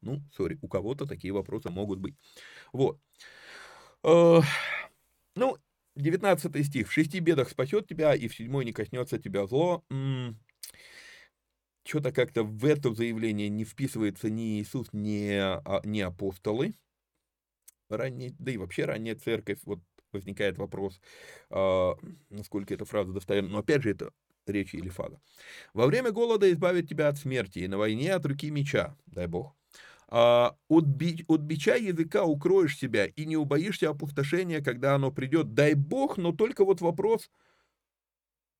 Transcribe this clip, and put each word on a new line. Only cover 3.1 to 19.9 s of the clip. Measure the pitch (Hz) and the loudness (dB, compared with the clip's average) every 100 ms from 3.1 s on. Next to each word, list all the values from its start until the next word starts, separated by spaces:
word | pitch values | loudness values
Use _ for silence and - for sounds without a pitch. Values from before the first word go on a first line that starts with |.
| - - - - - - - - _ | -20 -20 -20 -20 -20 -20 -20 -20 _
Э, | 156 170 170 170 143 - - - - _ _ _ _ - | 6 8 10 10 8 2 -4 -6 -10 _ _ _ _ -2
ну, | 262 - _ _ _ 143 | -2 -2 _ _ _ -4
девятнадцатый | 151 180 202 175 170 143 | -2 2 2 2 0 -2
стих. | 147 135 - | -2 -2 0
«В | |
шести | - 160 185 | 0 0 0
бедах | 165 147 120 | 2 2 2
спасет | - 131 208 - | -2 -2 -2 -2
тебя, | 170 151 139 | 0 4 4
и | 113 | 0
в | - | -8
седьмой | 117 139 117 | -6 -4 -4
не | |
коснется | 110 107 127 123 110 | -6 -6 -6 -4 -6
тебя | - 98 98 | -4 -4 0
зло». | 127 180 170 - | 0 0 -2 -6
М, | 135 135 131 123 110 _ _ - - - - - - _ _ _ _ _ _ - | -6 -4 -4 -6 -12 _ _ -20 -20 -20 -20 -20 -20 _ _ _ _ _ _ -6
че-то | 151 131 | -2 0
как-то | 135 123 117 | 0 0 0
в | 107 107 143 | -2 0 2
это | 151 139 | 2 0
заявление | 110 117 110 113 104 104 | 0 -2 -2 -2 -2 -2
не | 107 | -4
вписывается | 110 - 135 110 107 98 110 | -6 -6 -6 -2 -2 -2 -4
ни | 113 113 104 | -4 -4 -4
Иисус, | 104 131 113 | -4 -8 -6
ни, | 107 104 104 104 | -6 -4 -2 0
а, | 101 95 87 - 98 104 | 0 0 -2 -2 -4 -2
ни | 107 | -4
апостолы. | 92 87 98 92 107 110 190 - _ _ _ _ _ _ _ _ - - - | -4 -4 -6 -4 -2 0 -2 -6 _ _ _ _ _ _ _ _ -20 -20 -8
Ранние, | 107 131 127 127 - | -6 -6 -6 -12 -10
да | 135 | -6
и | 113 | -6
вообще | 90 - - | -6 -4 -4
ранняя | 113 113 107 | -4 -6 -6
церковь, | 117 110 104 98 - | -2 -2 -2 -8 -8
вот | 92 - | -10 -12